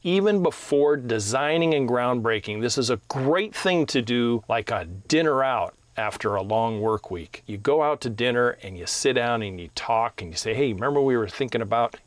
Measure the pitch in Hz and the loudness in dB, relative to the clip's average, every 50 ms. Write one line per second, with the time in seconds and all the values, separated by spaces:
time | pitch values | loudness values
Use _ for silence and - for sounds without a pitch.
0 | - 180 175 196 196 214 208 202 175 160 - - - - - 139 147 147 147 143 | -2 0 2 2 4 4 2 2 2 0 -2 -4 -2 0 2 4 4 4 4 2
1 | 123 120 113 110 104 101 113 131 143 147 156 165 170 165 160 143 135 117 123 123 | 0 -2 -2 -2 0 0 0 0 0 2 2 2 2 2 2 2 2 2 2 2
2 | 123 123 127 123 110 113 113 107 98 - 104 107 113 120 - 143 127 113 127 107 | 2 2 0 0 0 0 0 0 -2 -4 -4 -2 -2 0 0 0 0 0 0 -2
3 | - - - 135 131 135 156 185 214 214 - - - 196 180 170 156 - - 135 | -4 -6 -6 -2 0 2 2 2 0 -2 -4 -4 0 2 2 2 2 2 0 0
4 | 117 110 120 120 120 120 120 117 - - 113 117 110 - 117 101 90 82 87 95 | 0 0 0 0 2 2 0 -2 -2 -2 -2 -2 -2 -2 -4 -4 -4 -6 -10 -12
5 | - - 151 160 165 156 143 131 135 131 127 120 117 - - _ _ _ _ - | -4 0 2 2 4 4 2 2 2 2 0 0 -2 -4 -6 _ _ _ _ -4
6 | 110 107 101 - - 110 101 98 95 101 107 110 113 113 113 104 104 110 110 101 | -4 -4 -4 -4 -2 -2 0 0 0 0 0 2 2 0 0 -2 0 0 0 -2
7 | - - 95 87 85 - - - - - 107 101 104 - 143 156 151 151 151 143 | -4 -6 -10 -10 -10 -12 -16 -18 -12 -10 -10 -4 0 2 2 4 2 2 0 -2
8 | - 127 113 104 120 123 120 120 123 120 120 - - 98 92 90 87 - - - | -4 -6 -4 -2 0 0 2 2 2 0 0 -4 -8 -14 -12 -10 -8 -6 -4 -2
9 | - 139 127 123 120 120 120 117 110 101 95 90 87 82 - - - - 117 110 | 0 0 2 2 2 0 0 -2 -2 -6 -8 -10 -12 -12 -12 -8 -4 -2 0 0
10 | 113 117 - - 101 85 80 - - 113 113 120 143 135 107 92 113 135 143 143 | 0 -2 -4 -8 -12 -10 -8 -6 -4 -2 0 0 0 0 0 -2 -2 0 2 2
11 | 139 135 127 120 110 101 - - 139 123 - 120 113 101 113 117 120 - - - | 4 4 4 2 0 -2 -2 -4 -4 -2 -2 -2 -2 0 0 0 0 0 -2 -8
12 | - | -12